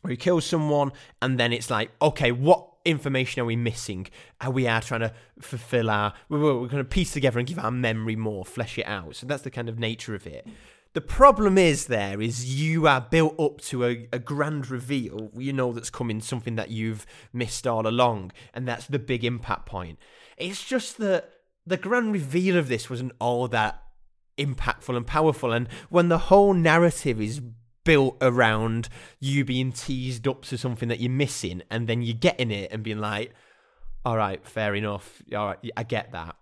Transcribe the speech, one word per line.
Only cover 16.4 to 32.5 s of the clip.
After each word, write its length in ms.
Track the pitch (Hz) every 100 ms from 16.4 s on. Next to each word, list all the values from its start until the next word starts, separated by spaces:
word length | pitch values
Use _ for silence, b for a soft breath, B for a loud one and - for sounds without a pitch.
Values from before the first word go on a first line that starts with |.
| 117 113
that 140 | 107
you've 360 | 110 110 107 - B B
missed 340 | 120 117 - 127
all 200 | 113 110
along, 460 | 117 123 107 92 - B
and 140 | - 127
that's 200 | 117 -
the 120 | 139
big 260 | 117 123
impact 420 | 117 120 113 104 -
point. 320 | 98 85 80 B B B B
It's 280 | 175 202
just 340 | - 262 - -
that 320 | 208 180 - _ _ _ -
the 100 | 180
grand 360 | 190 247 226
reveal 440 | 208 139 160 185 175
of 120 | 143
this 200 | 117 -
wasn't 240 | 123 127 -
all 260 | 117 120 123
that 340 | 117 107 - - - - _ _ -
impactful 580 | 143 131 - - - 123
and 100 | 117
powerful, 460 | 151 160 143 123
and 160 | 117 117 B B
when 180 | 175 175
the 100 | 165
whole 360 | - 196 202
narrative 680 | 190 165 160 170 - 143 110
is 200 | 107 139 120 113 _ _
built 320 | 160 151 135 -
around 680 | 131 123 113 110 113 113 113 B B B
you 260 | 135 139
being 280 | 127 127 131
teased 560 | 123 - 131 127 120 127
up 160 | 131 -
to 120 | 127
something 300 | 127 117 120
that 120 | 107
you're 100 | 123
missing, 520 | 127 143 - 95 90 -
and 160 | 113 117
then 160 | 113
you're 120 | 117 117
getting 340 | 180 - 120